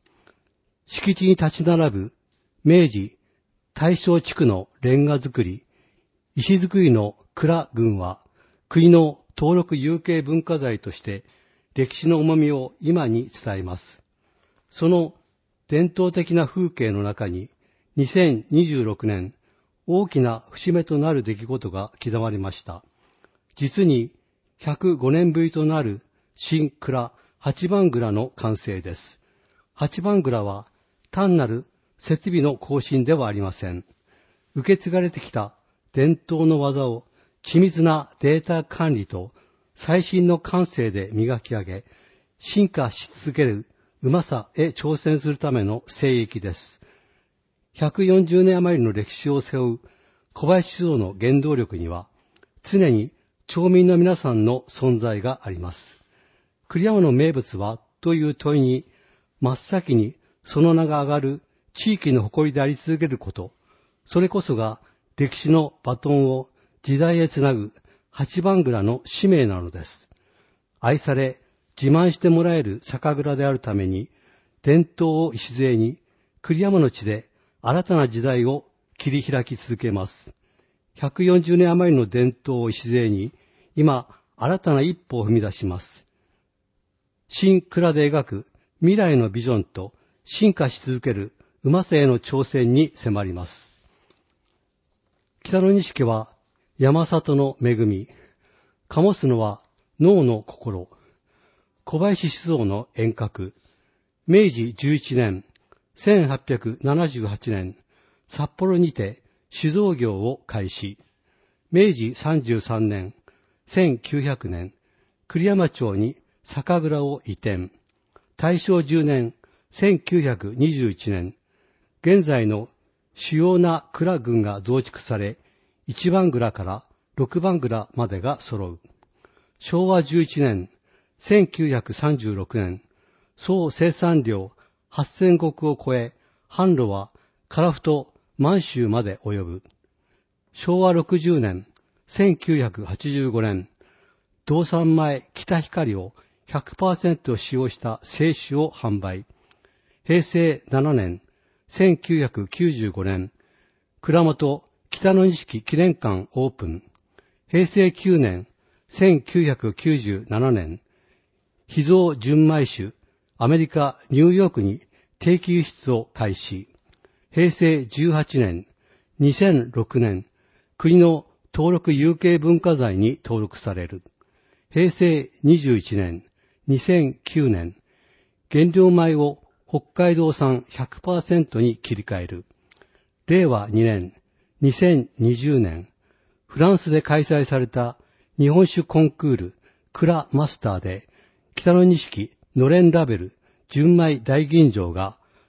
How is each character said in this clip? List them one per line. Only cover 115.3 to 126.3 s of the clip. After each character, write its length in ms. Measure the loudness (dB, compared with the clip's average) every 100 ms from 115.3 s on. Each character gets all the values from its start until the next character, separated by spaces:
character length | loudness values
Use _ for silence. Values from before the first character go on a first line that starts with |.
| -2
山 240 | 0 2 0
町 300 | -2 -4 -2
に 180 | -4 -6 _ _ -14
酒 340 | -10 -2 -2
蔵 240 | -2 -2
を 180 | -4 -6 -10
移 80 |
転。 380 | -8 -6 -6 -8 _ _ _ _ _ _ -6
大 200 | -2 -2
正 260 | 0 0
十 200 | 0 0
年、 300 | 2 0 -2 -8 _ _ _
千 300 | -2 2 2
九 220 | 0 0
百 340 | 0 -2 -6 -2
二 160 | 0
十 200 | 0 -2
一 200 | -4 -6
年、 240 | -6 -8 -12 _ _ _ _ _ _
現 220 | 2 2
在 240 | 2 0 0
の 220 | -2 -6 _ _ _ _ -16
主 200 | -4 0
要 240 | 2 4
な 260 | 2 0 -6
蔵 260 | -4 -2 -2
群 240 | -2 -2
が 200 | -2 -4
増 200 | -2 -2
築 200 | -4 -10
さ 160 | -8 -6
れ、 200 | -6 -10 _ _ _ _ -14
一 220 | -6 -2
番 180 | 2
蔵 220 | 2